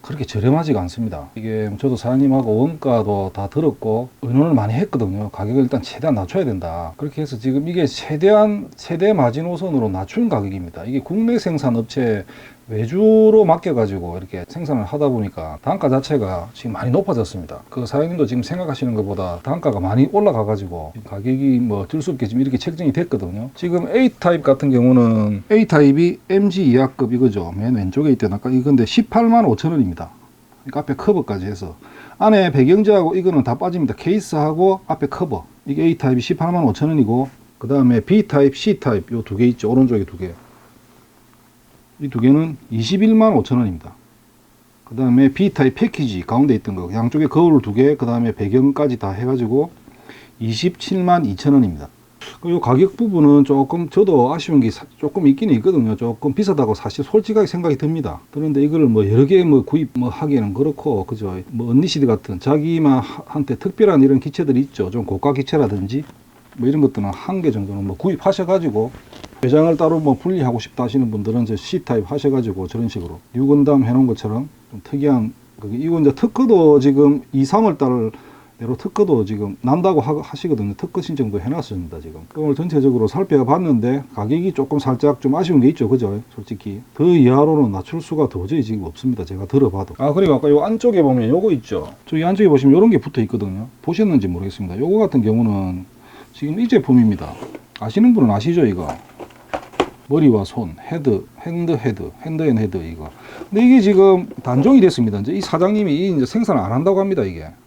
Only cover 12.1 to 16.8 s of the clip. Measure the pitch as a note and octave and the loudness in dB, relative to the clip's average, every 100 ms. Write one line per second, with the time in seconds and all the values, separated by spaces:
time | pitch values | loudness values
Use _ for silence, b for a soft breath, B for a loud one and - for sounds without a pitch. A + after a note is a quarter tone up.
12.1 | G#2 - B B B - G#2+ A2+ F3+ A3 | -2 -6 B B B -10 -6 -4 2 4
13.1 | A3 A3 A3 F#3+ E3 F3+ B2+ G#2+ G2 E2+ | 6 6 6 4 2 0 -2 -2 -4 -8
14.1 | F2 F#2 F#2 F2 - D#3 C3 G#2+ D3 D3 | -10 -10 -12 -12 -10 -4 -4 -4 -2 -2
15.1 | B2 G2 - D#2+ D2+ - F#3+ D3 C3 C3 | -2 -4 -8 -12 -8 -6 -4 0 -2 0
16.1 | D3 G2 F2+ G2+ - A#2 G#2+ | -2 -2 -6 -10 -12 -10 -6